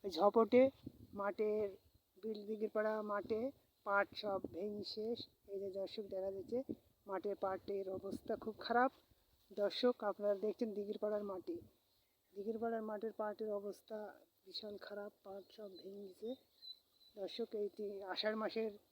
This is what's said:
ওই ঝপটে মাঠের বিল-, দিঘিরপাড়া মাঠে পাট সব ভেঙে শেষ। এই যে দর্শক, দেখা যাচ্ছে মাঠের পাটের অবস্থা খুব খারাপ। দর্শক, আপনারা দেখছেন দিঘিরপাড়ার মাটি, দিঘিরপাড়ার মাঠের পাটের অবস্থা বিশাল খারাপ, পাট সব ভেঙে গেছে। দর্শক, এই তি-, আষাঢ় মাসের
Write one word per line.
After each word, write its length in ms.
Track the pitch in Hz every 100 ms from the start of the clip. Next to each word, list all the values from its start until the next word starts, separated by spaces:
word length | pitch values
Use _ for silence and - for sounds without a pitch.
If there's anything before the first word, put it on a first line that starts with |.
ওই 60 | 202 165
ঝপটে 460 | 202 233 220 247 269 - - - - 202
মাঠের 480 | 202 - 214 214 208 190 _ _ _ -
বিল-, 220 | 220 214 202
দিঘিরপাড়া 460 | 214 214 214 214 214 214
মাঠে 280 | 208 - 220 254 - _ _ 214
পাট 200 | 202 196 -
সব 180 | 214 190 -
ভেঙে 300 | 160 208 208 -
শেষ। 240 | - 214 240 - _ -
এই 60 | 196
যে 60 | 196 190
দর্শক, 240 | 190 - 196
দেখা 160 | 190 190 196
যাচ্ছে 220 | 185 240 269 - _ _ -
মাঠের 300 | 190 202 196
পাটের 420 | 196 190 - 202 190 190
অবস্থা 340 | 196 - - 226
খুব 100 | 220 208 -
খারাপ। 240 | 240 262 - _ _ _ _ _ 196
দর্শক, 320 | 202 - 247 247 208
আপনারা 240 | 190 202 196
দেখছেন 240 | 214 - 233 202
দিঘিরপাড়ার 460 | 202 214 214 208 208
মাটি, 260 | 185 175 170 - _ _ _ _ _ _
দিঘিরপাড়ার 500 | 196 202 220 233 226 220
মাঠের 220 | 214 220 -
পাটের 300 | 214 208 214 202
অবস্থা 380 | 202 196 - 214 208 - - _
বিশাল 300 | - 180 214 208 -
খারাপ, 260 | 202 202 _
পাট 180 | 202 196 185 -
সব 140 | 208 185
ভেঙে 240 | 185 202 202
গেছে। 220 | 180 220 262 _ _ 202 - _ _ _ -
দর্শক, 320 | 190 - 226 220
এই 80 | 208
তি-, 280 | - 208 196 196
আষাঢ় 260 | 185 214 220
মাসের 280 | 214 226 226 208 _